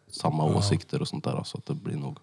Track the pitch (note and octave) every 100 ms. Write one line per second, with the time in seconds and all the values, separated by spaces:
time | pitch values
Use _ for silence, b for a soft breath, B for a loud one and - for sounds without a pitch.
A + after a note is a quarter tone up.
0 | _ - E2 D#2 D#2 D#2+ G2+ - - -
1 | - - B2 B2 - - - D3+ - D3
2 | C#2 -